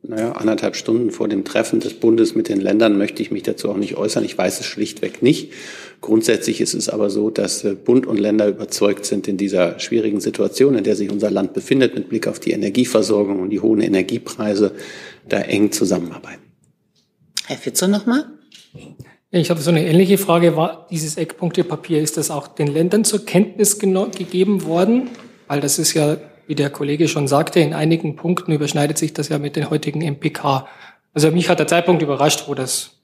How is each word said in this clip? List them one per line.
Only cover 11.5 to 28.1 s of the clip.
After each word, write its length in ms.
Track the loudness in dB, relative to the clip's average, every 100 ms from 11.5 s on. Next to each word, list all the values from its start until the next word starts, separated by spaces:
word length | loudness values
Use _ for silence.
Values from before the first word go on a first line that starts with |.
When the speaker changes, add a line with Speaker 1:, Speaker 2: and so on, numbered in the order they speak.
Speaker 1:
befindet, 420 | -4 0 2 2
mit 140 | 0 -4
Blick 180 | -4 -4
auf 140 | -4
die 120 | -4
Energieversorgung 880 | -2 0 0 2 2 2 2 0 -2
und 100 | -2
die 100 | 0
hohen 200 | 2 2
Energiepreise, 920 | 2 0 0 -4 -8 -6 -4 2 0 0 -16 -16 -18 -20 -4
da 100 | -2
eng 340 | 0 2 2
zusammenarbeiten. 680 | 0 0 0 -4 -12 -18 -20 _ _ _ _ _ _ _ _ _ -12 -8
Speaker 2:
Herr 120 | -8
Fitzer 300 | -6 -2 0
noch 180 | 0 0
mal? 180 | -2 -2 -18 _ -20 _ -20 -20 -20 -20 _ _
Speaker 3:
Ich 200 | 0 0
habe 100 | 0
so 100 | 2
eine 160 | 2 4
ähnliche 320 | 4 6 4
Frage. 380 | 4 4 6 4
War 300 | -2 -4 -10
dieses 260 | -6 -6 -4
Eckpunktepapier, 840 | -6 -4 -2 0 -2 -4 -2 -2
ist 160 | 0 -4
das 140 | -4
auch 180 | -6 -8
den 180 | -2 0
Ländern 380 | 2 2 2
zur 200 | 2 -2
Kenntnis 540 | 2 2 2 2 0 2
geno-, 320 | 0 0 -2
gegeben 540 | -6 -4 0 2 2
worden? 460 | 0 0 2 2 0 -12 -20 -20 _
Weil 140 | -2
das 180 | -2 0
ist 160 | 0
ja, 220 | 2 0 0 -8 _ -6
wie 80 |
der 160 | -2 -2
Kollege 380 | -2 -4 0 0
schon 200 | 2 2
sagte, 320 | 2 4 2
in 140 | 2
einigen 420 | 2 2 2 0